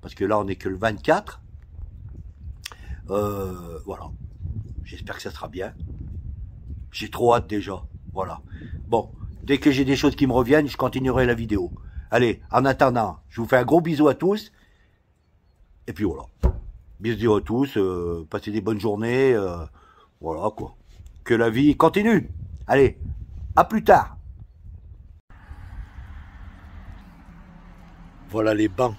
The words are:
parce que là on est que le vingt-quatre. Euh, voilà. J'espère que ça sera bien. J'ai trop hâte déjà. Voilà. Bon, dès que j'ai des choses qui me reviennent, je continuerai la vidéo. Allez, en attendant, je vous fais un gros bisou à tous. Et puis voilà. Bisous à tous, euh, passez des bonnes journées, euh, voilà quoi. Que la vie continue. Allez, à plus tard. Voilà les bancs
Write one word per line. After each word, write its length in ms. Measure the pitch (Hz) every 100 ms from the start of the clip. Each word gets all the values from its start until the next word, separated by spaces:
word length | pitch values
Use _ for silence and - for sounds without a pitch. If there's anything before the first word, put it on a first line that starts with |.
parce 120 | 82
que 120 | - 98
là 120 | 107
on 80 | 98
est 80 | 95
que 140 | 95
le 80 | 92
vingt-quatre. 640 | 110 110 - 170 - - - - - - - - - - - - - - - - - - -
Euh, 680 | 98 104 101 95 90 85 80 -
voilà. 240 | - 78 - - - - 104 - -
J'espère 320 | - - - -
que 60 |
ça 100 | 101
sera 160 | - -
bien. 260 | 90 95 - - - - - - - - - - - -
J'ai 180 | - 107
trop 240 | - 120
hâte 140 | 117 92
déjà. 360 | 107 95 92 - - -
Voilà. 280 | 92 92 78 - - - - -
Bon, 240 | 117 - - - -
dès 140 | - 139
que 140 | 151
j'ai 140 | 135 135
des 100 | 135
choses 200 | 151 -
qui 120 | 135
me 60 |
reviennent, 340 | 123 120 147 147
je 100 | -
continuerai 480 | 131 131 131 123 123
la 80 |
vidéo. 380 | 117 117 101 87 85 - - -
Allez, 300 | 117 120 98 -
en 140 | 120 135
attendant, 540 | 131 135 120 104 85 -
je 120 | -
vous 60 | 113
fais 100 | 127
un 80 | 123
gros 160 | 160
bisou 280 | 170 147 147
à 40 |
tous. 380 | 131 175 208 - _ _ _ _ _ _ _ _ _ _ _ _ _ -
Et 60 |
puis 100 | 113
voilà. 200 | 101 78 - _ - - - - - -
Bisous 360 | 110 107 113 107
à 60 |
tous, 360 | 76 117 139 113
euh, 500 | 95 90 87 85 78
passez 220 | 104 104
des 100 | 107
bonnes 180 | 98 107
journées, 540 | 107 104 117 123 135
euh, 320 | 117 95 87 80 - _ _ _ _
voilà 280 | 80 78 107
quoi. 260 | - - - - - - -
Que 100 | -
la 160 | 113 117
vie 260 | 113 147 139
continue. 560 | 160 190 214 220 - - - - -
Allez, 320 | 131 123 - - - - - - -
à 80 |
plus 200 | - 220
tard. 340 | 220 170 107 - - - - - - - - - - - _ - - - - - - - - - - - - - - - - - - - - - - - - - - - - - -
Voilà 240 | 107 110
les 140 | 107 107
bancs 280 | 92 123